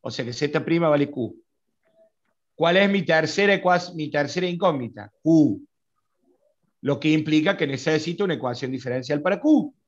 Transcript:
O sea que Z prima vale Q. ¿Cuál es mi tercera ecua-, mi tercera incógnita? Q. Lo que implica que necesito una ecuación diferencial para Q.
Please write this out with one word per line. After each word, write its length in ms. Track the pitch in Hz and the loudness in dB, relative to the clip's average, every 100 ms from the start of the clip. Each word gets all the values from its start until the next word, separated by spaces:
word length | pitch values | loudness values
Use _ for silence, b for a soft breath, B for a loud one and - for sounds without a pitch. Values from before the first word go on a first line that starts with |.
O 100 | 131 | -10
sea 140 | - | -8
que 80 | 120 | -8
Z 320 | 120 147 151 | -4 -4 -2
prima 240 | 151 165 165 | 0 0 2
vale 220 | 147 143 | 2 0
Q. 300 | 139 113 - _ _ _ _ _ _ _ _ _ _ _ | -4 -8 -8 _ _ _ _ _ _ _ _ _ _ _
¿Cuál 220 | - 165 180 | -2 2 4
es 120 | 202 | 4
mi 120 | 196 | 2
tercera 520 | 165 160 156 175 202 | 2 2 2 0 2
ecua-, 400 | 196 180 180 175 | 2 2 2 0
mi 160 | 165 151 | -8 -4
tercera 360 | 151 143 180 180 | -2 -2 -2 -4
incógnita? 680 | 175 190 143 117 104 104 _ | 0 0 0 -6 -12 -18 _
Q. 440 | 156 165 139 95 - _ _ _ _ _ _ _ _ _ _ _ | 4 6 6 2 -10 _ _ _ _ _ _ _ _ _ _ _
Lo 160 | 135 139 | -4 -2
que 120 | 156 | 2
implica 460 | 156 151 156 151 151 | 0 2 2 2 0
que 100 | 151 | -2
necesito 580 | 135 - 156 156 170 | -4 -2 -2 -2 -4
una 100 | 196 | -4
ecuación 380 | 143 127 123 131 | -4 -6 -6 -8
diferencial 480 | 131 127 127 123 147 | -8 -6 -8 -4 -4
para 200 | 170 196 | -2 0
Q. 340 | 294 294 170 _ | 4 2 2 _